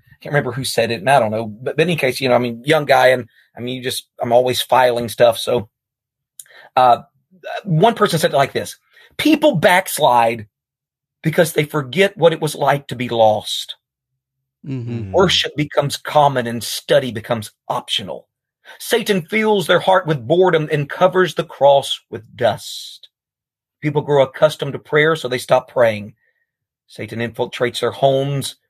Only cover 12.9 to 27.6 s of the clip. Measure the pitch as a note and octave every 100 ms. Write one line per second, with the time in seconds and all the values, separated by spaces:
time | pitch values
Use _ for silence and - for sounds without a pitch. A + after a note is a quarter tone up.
12.9 | B2 A#2+ A#2 A2 G#2+ - - - - _
13.9 | _ _ _ _ _ _ _ - C3 A#2
14.9 | A#2 G2 E3+ F#3+ - - - D3 - C#3+
15.9 | - - D3+ C#3+ C3 A#2+ A#2 G2+ - -
16.9 | D3 B2+ A2 G#2+ A#2 G#2 _ - C3+ -
17.9 | - F#2 C2+ - _ _ _ - - -
18.9 | A#3 A3 G3 D#3 A3 A3 G#3 D#3+ F3 -
19.9 | F#3 F#3 D3+ A2+ E3+ F#3 E3+ D3+ D#3 C#3+
20.9 | - F3+ F3+ F3+ - D#3 - C#3 C#3 C3+
21.9 | - _ A2+ A2 - A#2 G2 - - -
22.9 | - _ _ _ _ _ _ _ _ D3+
23.9 | D3 C3+ C#3+ C3 - D#3 - C#3 B2+ -
24.9 | D3+ D3+ D#3+ B2 B2+ - C3 - - A#2
25.9 | G#2+ G#2 - _ _ _ _ _ _ _
26.9 | - A2 A2+ A#2 A2+ B2 -